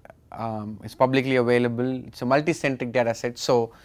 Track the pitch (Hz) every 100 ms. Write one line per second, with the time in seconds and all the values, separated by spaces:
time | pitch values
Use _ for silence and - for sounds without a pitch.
0 | - - _ - 113 107 104 104 107 -
1 | 131 135 131 127 120 120 120 117 127 131
2 | 120 - 123 139 151 151 143 127 123 123
3 | 117 113 123 120 - 123 113 -